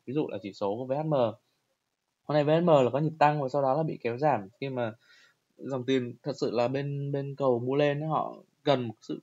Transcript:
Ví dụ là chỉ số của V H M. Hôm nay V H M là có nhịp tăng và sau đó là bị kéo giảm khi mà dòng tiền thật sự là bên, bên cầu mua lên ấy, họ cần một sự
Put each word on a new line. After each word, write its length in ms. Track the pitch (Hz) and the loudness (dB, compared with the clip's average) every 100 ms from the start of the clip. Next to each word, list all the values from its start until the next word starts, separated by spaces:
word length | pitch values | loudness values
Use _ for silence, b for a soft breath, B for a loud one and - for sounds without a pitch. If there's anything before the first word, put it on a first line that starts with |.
| - | -8
Ví 80 | |
dụ 140 | 143 143 | -4 -4
là 100 | 104 | -6
chỉ 100 | 101 | -10
số 240 | 95 101 107 | -6 -4 -4
của 100 | 131 | -4
V 60 | |
H 140 | 139 156 | -4 0
M. 60 | 147 117 107 _ _ _ _ _ _ _ _ | 0 0 -2 _ _ _ _ _ _ _ _
Hôm 120 | - | -2
nay 100 | 147 | 0
V 40 | 143 | 4
H 160 | 156 | 4
M 20 | 175 | 6
là 240 | 147 123 | 6 6
có 60 | 131 | 2
nhịp 140 | 156 156 | 0 2
tăng 240 | 147 151 | 2 2
và 60 | 131 | -2
sau 140 | 143 | 0
đó 140 | 135 135 | 0 0
là 60 | |
bị 160 | 160 - | -2 -4
kéo 160 | 120 120 | -6 0
giảm 300 | 151 123 95 - | 0 0 -2 -10
khi 80 | 135 | -8
mà 240 | 127 117 107 b b b b _ - | -4 -4 -6 b b b b _ -16
dòng 300 | 139 131 120 | -8 -6 0
tiền 300 | 135 123 120 | 0 0 -8
thật 100 | - 135 | -10 -4
sự 100 | 135 | -2
là 180 | 107 120 | 0 0
bên, 440 | 135 143 143 143 | 0 -4 -4 -4
bên 240 | 143 139 135 | -4 -6 -2
cầu 220 | 139 120 | 2 2
mua 160 | 123 | 2
lên 260 | 139 147 143 | 2 2 2
ấy, 80 | 156 | -2
họ 360 | 143 - 58 - _ | -2 -2 -8 -20 _
cần 180 | - 135 | 0 0
một 120 | 120 104 | 0 -10
sự 200 | - 151 | -10 -10